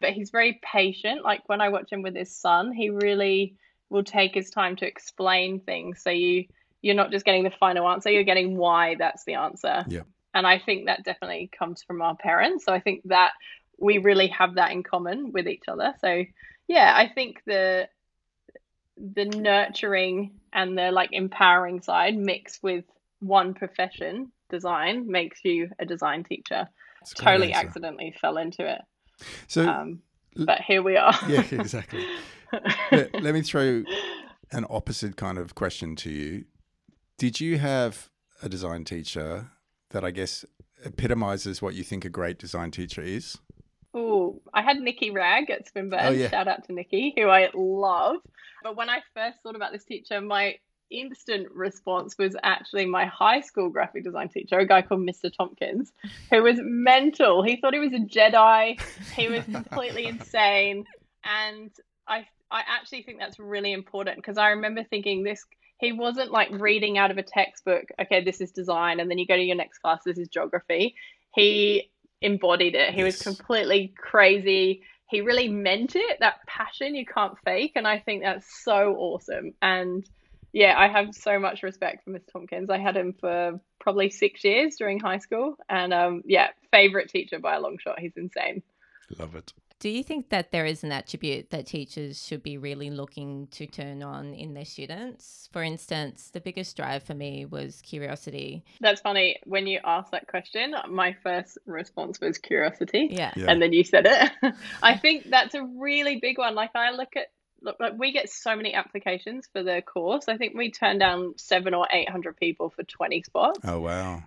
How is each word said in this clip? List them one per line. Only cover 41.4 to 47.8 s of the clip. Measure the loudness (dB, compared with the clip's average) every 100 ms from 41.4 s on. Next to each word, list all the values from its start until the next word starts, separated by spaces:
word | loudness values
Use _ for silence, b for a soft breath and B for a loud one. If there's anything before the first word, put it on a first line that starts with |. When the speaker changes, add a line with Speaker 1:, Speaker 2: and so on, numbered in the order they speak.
| -6 -8
Speaker 2:
what | -8 -8
you |
think | -8 -10 -8
a |
great | -6 -6 -6
design | -10 -8 -8
teacher | -8 -10 -10
is? | -8 -8 -10 -16 -20 -20 _ _ _ -6
Speaker 1:
Ooh, | 0 0 0 -6 -6
I | 0
had | 2 2
Nikki | -2 -4 -4
Ragg | 0 2 2 0
at | -6 -8
Swinburne. | -10 -4 0
Speaker 2:
Oh, | 2
yeah. | 2 0
Speaker 1:
Shout | 0 -2
out | -4 -6
to |
Nikki, | -12 -4 -2 0 2
who | 6
I | 6 6
love. | 2 -2 0